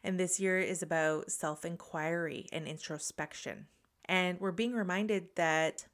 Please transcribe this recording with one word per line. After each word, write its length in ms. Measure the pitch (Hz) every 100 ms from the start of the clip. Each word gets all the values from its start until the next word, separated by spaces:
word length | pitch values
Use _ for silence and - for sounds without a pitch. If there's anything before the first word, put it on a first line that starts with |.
And 160 | 190 185
this 180 | 180 -
year 220 | 190 185
is 240 | 185 175
about 480 | 160 165 156 156 -
self-inquiry 1120 | - 160 151 170 175 - 165 156 170 165 120 -
and 160 | 156 156
introspection. 960 | 156 - 151 - - 151 - - - - _ _ _
And 340 | - 185 180 180
we're 140 | 190
being 220 | 175 233
reminded 600 | 240 185 185 214 202 170
that 520 | - 165 156 160 - -